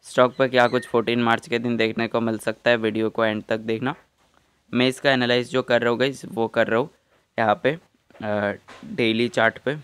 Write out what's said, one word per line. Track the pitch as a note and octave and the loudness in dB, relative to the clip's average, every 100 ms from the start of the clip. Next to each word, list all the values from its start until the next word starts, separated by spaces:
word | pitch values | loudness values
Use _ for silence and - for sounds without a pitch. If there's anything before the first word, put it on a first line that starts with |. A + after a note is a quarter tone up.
| - | -6
Stock | - B2+ B2 | 2 2 4
पर | C3 | 0
क्या | B2 A#2+ | 4 4
कुछ | B2 - | 2 0
फोर्टीन | A#2+ A2 A#2 | 0 0 0
मार्च | A#2 A2+ - | 2 0 0
के | A#2+ | -4
दिन | A#2+ A#2 | -2 0
देखने | A2+ A2 A2+ | 0 0 -2
को | A#2+ | -2
मिल | A2+ A2 | -2 -4
सकता | - A2 - | -6 -4 0
है, | A#2+ | 2
video | A2 G#2+ A2 | 0 0 -2
को | - A2 | 0 -2
end | G#2+ | -2
तक | - A2 | -4 -6
देखना। | A2 A2+ B2+ D#3 _ _ _ _ _ _ _ | -2 -4 -4 -8 _ _ _ _ _ _ _
मैं | A#2 B2 | 0 0
इसका | - C#3+ | 0 0
analyze | C3 B2 B2 B2 | 2 2 0 0
जो | C3 | -2
कर | B2+ A#2+ | 2 2
रहा | A#2+ | 2
हूँ | A#2 | 0
guys, | C3 C3 - | -2 -4 -12
वो | - A2+ | -4 -4
कर | A2+ A2 | 0 0
रहा | A2+ | 0
हूँ | C#3+ _ _ _ _ - | -2 _ _ _ _ -2
यहाँ | A2+ G#2 | 0 2
पे, | B2 E3 _ _ _ - | 0 -4 _ _ _ -12
अ, | G#2+ G#2 G2+ G2+ _ - - | -6 -2 -2 -4 _ -20 -14
daily | - A#2 A2 A#2+ | -2 0 2 0
chart | A#2 A2+ - | 2 0 0
पे। | - D3+ | -6 -6